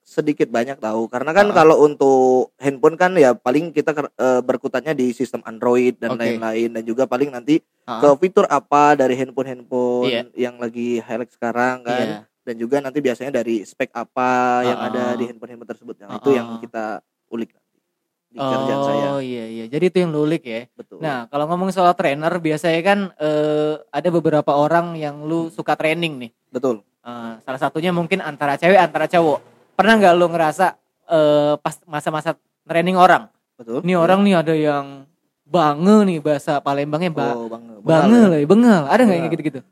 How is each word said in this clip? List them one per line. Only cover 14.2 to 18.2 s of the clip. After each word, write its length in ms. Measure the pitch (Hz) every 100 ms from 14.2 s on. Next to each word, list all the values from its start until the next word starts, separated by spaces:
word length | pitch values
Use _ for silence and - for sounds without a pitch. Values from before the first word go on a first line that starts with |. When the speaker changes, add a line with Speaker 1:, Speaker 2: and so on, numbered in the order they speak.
| 127 127 127 123
Speaker 1:
yang 160 | 123 120
ada 220 | 120 123 123
Speaker 2:
Heeh. 80 | 123
Speaker 1:
di 80 | 120
handphone-handphone 420 | 117 117 120 117
tersebut. 260 | 110 120 -
Nah, 160 | 101 104
itu 120 | 143
yang 160 | 131 117
Speaker 2:
Heeh. 120 | 113
Speaker 1:
kita 240 | 117 113 107 101 _ _ _
ulik 200 | 117 113
nanti 260 | _ _ _ _ _ _ _